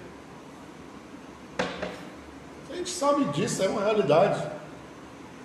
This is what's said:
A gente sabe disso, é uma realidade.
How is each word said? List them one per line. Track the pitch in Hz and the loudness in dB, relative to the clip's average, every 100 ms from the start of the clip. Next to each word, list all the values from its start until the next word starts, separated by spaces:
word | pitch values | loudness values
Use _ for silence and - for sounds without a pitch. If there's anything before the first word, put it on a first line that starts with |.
| - - - - - - - - - - - - - - - - - - - - - - - - - - - | -12 -16 -16 -16 -16 -16 -16 -16 -16 -16 -16 -16 -16 -16 -8 -4 -4 -4 -6 -8 -12 -14 -14 -16 -16 -14 -8
A | 349 | -6
gente | 349 | -4
sabe | - 285 285 262 | 2 4 6 4
disso, | 147 233 - | 2 2 4
é | 190 | 2
uma | 233 | 4
realidade. | 202 214 175 151 - - - - - - - - - - - - | 4 6 8 8 8 6 -2 -6 -10 -14 -16 -16 -16 -16 -16 -14